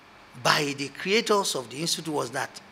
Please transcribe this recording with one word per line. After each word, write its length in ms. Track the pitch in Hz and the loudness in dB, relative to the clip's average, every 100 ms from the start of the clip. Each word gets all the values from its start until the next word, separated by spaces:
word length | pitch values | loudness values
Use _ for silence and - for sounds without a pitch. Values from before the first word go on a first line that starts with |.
| - - - 131 | -20 -20 -20 -2
by 320 | 120 156 143 131 | 2 4 2 -2
the 100 | 139 | -6
creators 680 | - 185 214 - 208 190 139 | -6 0 2 4 2 2 -2
of 140 | 117 | -6
the 120 | 127 | -4
Institute 320 | 160 - 160 | -2 -2 -2
was 180 | 147 131 | -2 -2
that 300 | 131 117 - - | -4 -6 -8 -20